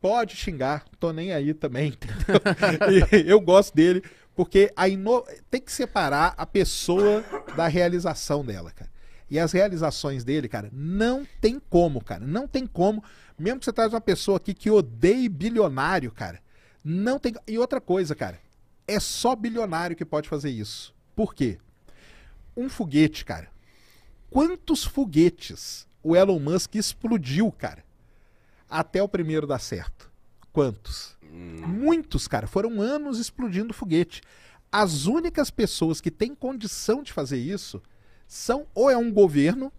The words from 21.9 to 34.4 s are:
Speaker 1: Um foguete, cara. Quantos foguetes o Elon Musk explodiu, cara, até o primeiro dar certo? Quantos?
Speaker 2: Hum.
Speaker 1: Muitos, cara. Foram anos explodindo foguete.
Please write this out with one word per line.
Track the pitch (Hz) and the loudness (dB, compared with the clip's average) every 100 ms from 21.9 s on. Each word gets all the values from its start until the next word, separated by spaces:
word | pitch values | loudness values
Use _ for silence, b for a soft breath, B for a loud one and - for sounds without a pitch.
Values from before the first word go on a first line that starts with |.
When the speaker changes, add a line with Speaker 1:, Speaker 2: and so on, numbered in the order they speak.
| b b b b b b - | b b b b b b -8
Speaker 1:
Um | 254 | -8
foguete, | - 190 143 156 156 | -6 -2 4 2 2
cara. | - 80 78 - b b b b b b - | -10 -12 -12 -20 b b b b b b -4
Quantos | 254 320 359 - 302 | 0 0 -2 -4 -4
foguetes | - - 262 147 330 - - - - - - _ | -2 -4 -2 4 2 2 -16 -16 -14 -16 -20 _
o | 160 170 | 2 4
Elon | 190 180 | 4 2
Musk | 143 180 - 208 | 0 -2 -2 -4
explodiu, | 208 - 226 226 127 143 220 | -4 -4 -2 -2 0 0 0
cara, | - 107 76 - _ _ _ _ _ _ _ _ | -2 -10 -12 -20 _ _ _ _ _ _ _ _
até | 156 160 185 | -6 -2 0
o | 202 | 0
primeiro | 196 160 156 147 | -2 -2 -2 -2
dar | 131 | -4
certo? | - 95 - - - _ - _ - | -6 -8 -8 -12 -18 _ -20 _ -8
Quantos? | - 135 104 - - - - | 0 0 0 -10 -12 -12 -20
Speaker 2:
Hum. | 78 - 175 165 165 | -20 -18 -16 -10 -6
Speaker 1:
Muitos, | 190 277 330 302 - - | -2 0 0 0 -6 -4
cara. | 110 - | -6 -4
Foram | 196 214 226 | -4 -4 -2
anos | 214 294 294 233 | -2 -4 -4 -6
explodindo | 233 - 247 180 226 | -8 -6 -6 -4 -6
foguete. | 214 202 160 170 - b b | -8 -2 0 0 -6 b b